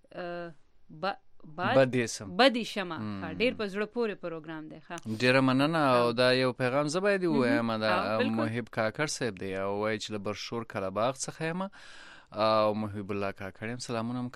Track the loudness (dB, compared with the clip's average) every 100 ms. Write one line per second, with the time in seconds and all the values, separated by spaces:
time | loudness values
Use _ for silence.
0 | -18 -12 -8 -8 -10 -14 -20 -20 -20 -6
1 | -6 -6 -10 -20 -12 -2 2 4 4 4
2 | 0 -4 -4 4 4 4 -2 -6 -6 -6
3 | -6 -6 -6 0 0 0 -4 -4 -4 -2
4 | -4 -4 -8 -8 -10 -12 -12 -16 -14 -10
5 | -8 2 4 6 6 4 2 4 4 6
6 | 4 4 4 4 2 0 0 0 0 0
7 | 2 2 2 4 4 4 2 2 2 2
8 | 2 0 0 0 0 -2 -4 -2 -2 0
9 | -4 -2 -4 -4 -4 -2 -2 0 0 -2
10 | -4 -6 -6 -6 -6 -6 -6 -4 -2 0
11 | 0 0 -6 -4 -4 -4 -6 -10 -20 -18
12 | -18 -20 -8 2 4 6 4 2 -2 -6
13 | -4 -4 -4 -6 -10 -8 -8 -8 -4 -4
14 | -2 -4 -6